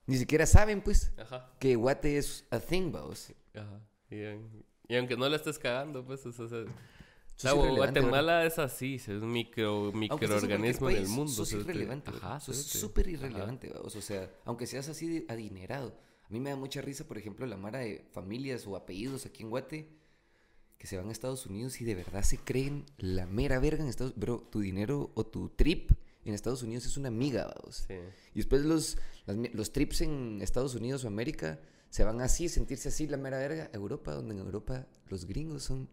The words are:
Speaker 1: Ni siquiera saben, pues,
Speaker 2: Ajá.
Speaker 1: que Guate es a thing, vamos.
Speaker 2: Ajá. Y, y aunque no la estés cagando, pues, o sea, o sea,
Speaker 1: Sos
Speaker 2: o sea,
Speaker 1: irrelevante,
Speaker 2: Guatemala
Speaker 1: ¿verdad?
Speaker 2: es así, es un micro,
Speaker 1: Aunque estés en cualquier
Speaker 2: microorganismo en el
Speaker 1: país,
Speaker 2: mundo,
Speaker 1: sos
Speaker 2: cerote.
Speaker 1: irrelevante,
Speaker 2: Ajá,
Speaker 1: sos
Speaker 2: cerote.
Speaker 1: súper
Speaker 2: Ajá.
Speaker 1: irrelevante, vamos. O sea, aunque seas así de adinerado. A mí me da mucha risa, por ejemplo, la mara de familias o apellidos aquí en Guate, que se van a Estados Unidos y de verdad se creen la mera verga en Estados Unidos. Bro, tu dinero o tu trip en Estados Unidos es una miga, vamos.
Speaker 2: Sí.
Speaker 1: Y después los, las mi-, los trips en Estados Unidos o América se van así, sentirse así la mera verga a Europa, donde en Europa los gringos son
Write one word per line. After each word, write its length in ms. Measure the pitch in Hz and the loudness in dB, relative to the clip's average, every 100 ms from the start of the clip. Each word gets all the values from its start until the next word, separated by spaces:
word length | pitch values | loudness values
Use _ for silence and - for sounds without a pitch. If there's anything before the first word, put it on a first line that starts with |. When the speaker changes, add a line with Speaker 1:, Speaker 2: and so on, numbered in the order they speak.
| - | 0
Speaker 1:
Ni 120 | 131 | 0
siquiera 280 | 117 156 156 | 4 4 10
saben, 360 | - 214 202 | 12 12 4
pues, 300 | 202 202 - - | 4 6 6 0
Speaker 2:
Ajá. 380 | 110 127 - - | -6 -12 -12 0
Speaker 1:
que 160 | 131 120 | 4 6
Guate 420 | 123 120 147 143 | 4 4 2 0
es 280 | - - - | -2 -6 -4
a 80 | 117 | -4
thing, 320 | - 180 180 | 0 0 0
vamos. 420 | 90 71 - - - _ 107 | -4 -8 -12 -14 -20 _ -16
Speaker 2:
Ajá. 260 | 104 101 107 _ - | -14 -16 -20 _ -14
Y, 60 | 107 104 104 110 110 - _ - | -10 -10 -10 -14 -18 -20 _ -2
y 20 | 120 | 0
aunque 200 | 127 120 | 0 0
no 100 | 135 | 0
la 100 | 151 | 0
estés 200 | 156 147 | -2 -4
cagando, 480 | 135 123 147 135 127 | -2 -2 -4 -8 -10
pues, 180 | 135 120 | -10 -10
o 40 | |
sea, 120 | 120 117 | -10 -8
o 40 | |
sea, 160 | 117 107 - - - - - - - | -8 -8 -12 -18 -20 -20 -20 -18 -2
Speaker 1:
Sos 160 | 131 | 2
Speaker 2:
o 20 | 143 | 6
sea, 80 | |
Speaker 1:
irrelevante, 360 | 135 131 139 139 | 6 6 4 6
Speaker 2:
Guatemala 320 | 127 135 160 | 6 6 4
Speaker 1:
¿verdad? 120 | 170 165 | 4 4
Speaker 2:
es 140 | 165 | 2
así, 360 | 139 - 127 131 | -2 -2 -6 -6
es 120 | - | -6
un 240 | 101 110 | -4 -2
micro, 540 | 120 117 - 110 104 104 | -2 -2 0 2 2 0
Speaker 1:
Aunque 200 | 107 107 | 0 0
estés 60 | |
en 160 | 151 107 | 0 2
cualquier 320 | 104 101 101 | 2 2 2
Speaker 2:
microorganismo 300 | 113 127 131 | 2 2 4
en 40 | 101 | 4
el 40 | |
Speaker 1:
país, 80 | 98 | 2
Speaker 2:
mundo, 220 | 120 151 | 0 0
Speaker 1:
sos 180 | 113 98 | -2 -2
Speaker 2:
cerote. 220 | 104 104 | -2 -2
Speaker 1:
irrelevante, 400 | - 107 139 - | -4 -4 -6 -8
Speaker 2:
Ajá, 280 | - 92 139 | -10 -8 -8
Speaker 1:
sos 180 | - 131 | -8 -8
Speaker 2:
cerote. 200 | 147 - | -4 -4
Speaker 1:
súper 280 | 214 - - | 2 4 4
Speaker 2:
Ajá. 40 | |
Speaker 1:
irrelevante, 580 | 156 131 107 101 127 - | 2 -4 -6 -6 -6 -10
vamos. 220 | - - 104 | -10 -10 -10
O 60 | |
sea, 300 | - 98 92 - - | -6 -6 -6 -10 -8
aunque 220 | 117 120 | -6 -6
seas 200 | 127 139 | -6 -8
así 200 | 151 165 | -8 -6
de 180 | 165 - | -4 -6
adinerado. 640 | 117 107 95 92 143 117 - - _ - | -8 -8 -10 -8 -6 -8 -12 -20 _ -10
A 40 | |
mí 100 | 110 | -6
me 120 | 139 | -6
da 40 | 139 | -6
mucha 220 | 135 139 | -6 -8
risa, 260 | 135 135 151 | -8 -10 -10
por 100 | 107 | -10
ejemplo, 300 | 101 98 127 | -10 -10 -8
la 100 | 98 | -8
mara 220 | 101 135 | -8 -6
de 260 | 117 92 - | -6 -8 -12
familias 560 | - 92 117 135 120 104 | -12 -8 -6 -6 -8 -8
o 80 | 92 | -10
apellidos 500 | - 92 123 135 123 | -8 -8 -6 -8 -10
aquí 160 | - | -12
en 80 | 113 | -6
Guate, 400 | 123 - 156 156 - _ _ _ _ _ - _ - | -6 -6 -10 -12 -20 _ _ _ _ _ -20 _ -20
que 80 | - | -10
se 100 | 95 | -8
van 100 | 95 | -6
a 40 | |
Estados 320 | 110 127 131 - | -6 -6 -6 -8
Unidos 340 | 98 127 - | -8 -8 -6
y 40 | 117 | -4
de 100 | 95 | -4
verdad 280 | 87 95 | -4 0
se 140 | 98 - | 2 2
creen 480 | - 127 139 143 - - | 2 0 0 -4 -10 -6
la 280 | 92 92 90 | -2 0 0
mera 320 | 101 139 131 | 0 2 4
verga 220 | 147 156 | 4 2
en 60 | 147 | 0
Estados 220 | 110 127 | -2 -4
Unidos. 120 | - - 120 | -2 -2 -2
Bro, 80 | - | -4
tu 80 | 107 | -2
dinero 520 | 101 92 107 143 - - | -2 0 0 -2 -2 -4
o 100 | - | -4
tu 240 | 92 90 | -4 0
trip 420 | - 143 190 - - - _ - | 6 6 6 6 6 4 _ -6
en 80 | 101 | -4
Estados 260 | 113 127 | -2 -4
Unidos 240 | 117 120 123 | -4 -4 -2
es 120 | - | -2
una 120 | 135 | -2
miga, 420 | 113 143 110 - - | 0 0 0 -4 -8
vamos. 300 | - - - | -10 -6 -6
Speaker 2:
Sí. 80 | 92 87 - - | -6 -12 -16 -10
Speaker 1:
Y 40 | - | -2
después 240 | 107 139 | 4 4
los, 340 | 147 160 156 - - - - | 6 2 2 -2 -2 -6 -6
las 120 | 101 | -4
mi-, 120 | 120 | -4
los 220 | - 107 | -4 -4
trips 300 | - 147 - | 0 0 2
en 380 | 160 143 120 104 | 2 0 -4 -4
Estados 340 | - 123 139 123 | 0 2 0 -2
Unidos 280 | 117 139 | -4 -4
o 40 | 123 | -4
América 520 | 101 123 - 160 160 - _ _ | -4 -4 -4 -6 -8 -12 _ _
se 140 | - | 4
van 180 | 104 117 | 4 4
así, 280 | 127 - 170 | 2 2 2
sentirse 400 | - - 135 143 | 2 2 0 -2
así 180 | - 151 | 0 0
la 100 | 139 | -2
mera 200 | 135 131 | -2 -2
verga 320 | 139 160 156 | -2 -4 -6
a 40 | 107 | -6
Europa, 360 | 101 143 - | -6 -6 -6
donde 200 | 143 120 | -6 -6
en 60 | 101 | -6
Europa 480 | 95 98 - 131 131 - - | -6 -6 -4 -6 -8 -18 -10
los 160 | 95 90 | -8 -6
gringos 360 | 95 160 147 | -6 -6 -6
son 240 | - 131 135 | -2 -2 -4